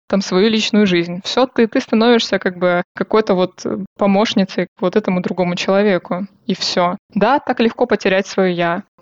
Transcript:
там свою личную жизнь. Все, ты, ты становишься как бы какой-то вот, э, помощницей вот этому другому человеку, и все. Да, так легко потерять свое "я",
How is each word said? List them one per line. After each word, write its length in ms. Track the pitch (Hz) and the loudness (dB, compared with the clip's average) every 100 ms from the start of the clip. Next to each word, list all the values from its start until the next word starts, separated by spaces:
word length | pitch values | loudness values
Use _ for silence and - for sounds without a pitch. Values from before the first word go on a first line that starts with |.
| - | -2
там 120 | 196 | -2
свою 280 | - 185 220 | 0 2 2
личную 380 | 220 - 208 202 | 2 0 2 4
жизнь. 340 | 175 170 175 | 2 -2 -6
Все, 220 | - - 262 | -4 -2 0
ты, 220 | - 226 | 2 0
ты 120 | 269 | 0
становишься 600 | - 226 233 233 - 196 | 0 2 4 2 2 -2
как 180 | 196 180 | -2 -2
бы 240 | 180 175 - - | 0 0 -2 -6
какой-то 400 | 202 220 220 185 | -2 0 2 2
вот, 260 | 180 - | 0 -4
э, 140 | - 214 190 - | -8 -6 -8 -2
помощницей 680 | 202 196 226 214 190 - 175 - | 2 2 2 0 -2 -2 -6 -4
вот 140 | 185 214 | -2 0
этому 260 | 208 180 | 0 -2
другому 340 | - 185 175 175 | -2 -2 -2 -2
человеку, 720 | - 196 208 175 - 180 202 _ - | 0 2 2 0 -2 -8 -8 _ -8
и 80 | 185 | -6
все. 420 | - 190 175 185 _ | -4 0 -2 -2 _
Да, 260 | 202 208 294 | -2 2 2
так 200 | - 254 | 0 0
легко 240 | 233 - 240 | 0 0 -2
потерять 420 | 208 202 190 196 | 0 0 0 0
свое 240 | - 185 | -2 0
"я", 320 | 175 170 180 - _ | 0 -2 -4 -8 _